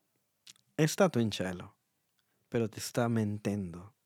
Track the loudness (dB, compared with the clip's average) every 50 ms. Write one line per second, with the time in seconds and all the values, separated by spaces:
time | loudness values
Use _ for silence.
0 | _ _ _ _ _ _ _ _ _ -20 -20 _ _ _ _ 2 2 2 4 4
1 | 4 4 4 2 0 0 0 -2 -4 -4 -6 -8 -12 -16 -20 _ _ _ _ _
2 | _ _ _ _ _ _ _ _ _ _ -2 -2 -2 -2 -4 -8 -10 -4 -2 0
3 | 2 2 2 2 2 0 -2 -2 -2 -2 -2 -2 -2 -6 -8 -12 -14 -18 -20 _
4 | _